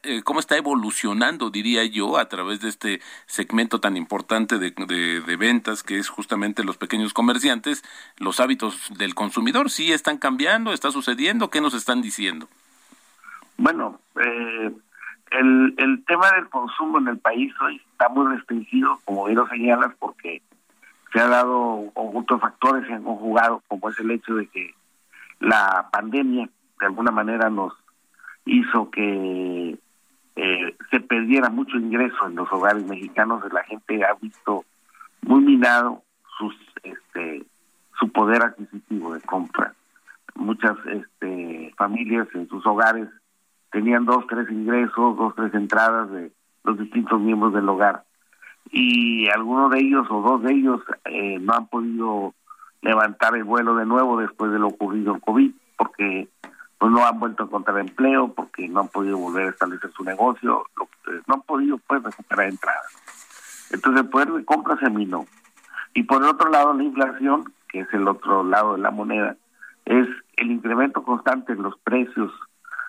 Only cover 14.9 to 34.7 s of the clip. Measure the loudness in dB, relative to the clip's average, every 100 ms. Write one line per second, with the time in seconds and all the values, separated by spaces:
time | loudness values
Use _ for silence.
14.9 | -20 -18 -16 -4 4 6 8 6 4 2
15.9 | 2 2 4 6 4 2 -4 -4 -4 0
16.9 | 0 0 0 0 0 -2 -2 -4 -4 _
17.9 | 0 2 2 0 -2 -4 -6 -2 0 2
18.9 | -2 -4 -4 0 2 0 0 2 2 2
19.9 | -2 -10 -10 -14 -14 _ _ _ _ _
20.9 | _ -4 2 4 4 4 2 0 -4 -6
21.9 | -8 -6 -4 -2 0 0 0 0 2 -2
22.9 | -8 -6 -6 0 2 2 0 -6 -8 -6
23.9 | -4 -4 -4 -2 -4 -4 -10 -14 -16 _
24.9 | _ _ -20 -20 -4 2 4 4 2 0
25.9 | -4 -2 -2 0 -2 -4 _ _ -4 -4
26.9 | 0 0 0 0 0 0 -2 -6 -8 _
27.9 | _ _ _ -20 -12 2 2 4 0 -2
28.9 | -4 -2 -2 -4 -4 -4 -4 -6 -8 _
29.9 | _ _ _ _ -4 -2 -2 -4 -10 -4
30.9 | -4 0 0 2 4 2 0 -2 -2 -2
31.9 | 0 0 -2 -4 -4 -4 0 2 2 -2
32.9 | -8 -6 -2 0 -2 -4 -4 -4 -10 -6
33.9 | 0 0 -2 -8 -10 -6 -6 -6